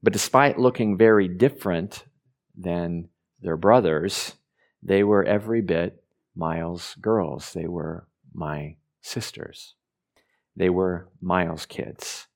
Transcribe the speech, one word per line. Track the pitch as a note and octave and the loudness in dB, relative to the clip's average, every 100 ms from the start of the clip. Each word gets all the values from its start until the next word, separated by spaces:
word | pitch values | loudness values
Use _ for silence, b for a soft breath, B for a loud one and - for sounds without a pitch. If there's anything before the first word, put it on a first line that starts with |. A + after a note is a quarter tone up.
But | A2 | 0
despite | G2+ - C3 C#3+ - | 0 2 4 4 4
looking | B2+ - A2 F#2+ | 2 2 -2 4
very | A2+ G#2+ F#2 | 6 6 4
different | F2+ C3 - G2+ E2+ G2 - - _ _ _ _ | 2 0 0 -4 -4 -4 -12 -20 _ _ _ _
than | - F2+ F2 E2+ E2+ E2+ _ _ _ | -12 -6 -4 -4 -6 -10 _ _ _
their | F2 D#2+ | -8 0
brothers, | F#2+ B2 F#2 D#2 G2+ - - - _ _ _ _ | 4 6 4 0 -2 -6 -10 -14 _ _ _ _
they | F#2 G2 | 0 2
were | G2+ G2+ | 4 4
every | - G#2 G#2+ A#2 | 4 0 0 -2
bit | F#2 E2 F2 - _ _ _ | 0 -2 -2 -8 _ _ _
Miles | - E2 E2 E2 F2 - - | -8 -4 -4 -6 -8 -12 -8
girls. | G#2+ A2+ E2 C2+ - | -2 0 0 -6 -12
They | F2 E2 | -8 -8
were | F2 D#2+ E2 _ _ _ | -6 -8 -10 _ _ _
my | - D2+ D2+ D2+ - _ _ | -12 -8 -8 -10 -16 _ _
sisters. | - - A#2 - - - - _ _ _ _ _ _ _ _ | -10 -10 -10 -12 -16 -16 -20 _ _ _ _ _ _ _ _
They | - F#2+ | -2 0
were | F2+ F#2 F2 - _ | 2 0 -4 -10 _
Miles | F2+ F#2 E2+ E2 | -2 0 0 -6
kids | - - - - - - - | -12 -12 -12 -12 -14 -14 -18